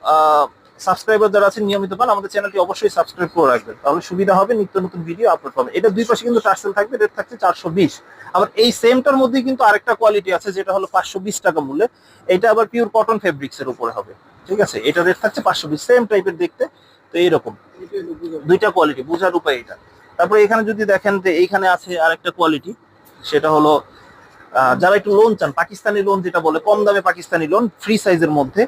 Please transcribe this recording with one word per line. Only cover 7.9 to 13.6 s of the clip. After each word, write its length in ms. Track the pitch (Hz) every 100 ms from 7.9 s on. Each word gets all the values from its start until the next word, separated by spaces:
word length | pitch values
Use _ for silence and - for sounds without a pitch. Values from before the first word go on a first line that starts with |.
| - - - -
আবার 160 | 180 208
এই 180 | - 233
সেমটার 440 | - 226 254 262 269
মধ্যেই 260 | 262 262
কিন্তু 220 | 254 262
আরেকটা 300 | 254 403 -
কোয়ালিটি 380 | 220 220 208 185
আছে 200 | 175 208
যেটা 200 | 190 190
হলো 140 | 190 190
পাঁচশো 260 | 190 180 -
বিশ 220 | 190 196
টাকা 200 | 196 160
মূল্যে। 260 | 143 139 226 _ _ _ -
এটা 240 | 180 220
আবার 160 | 214 220
পিওর 220 | 233 233
কটন 260 | 226 214 220
ফেব্রিক্সের 500 | 190 147 139 -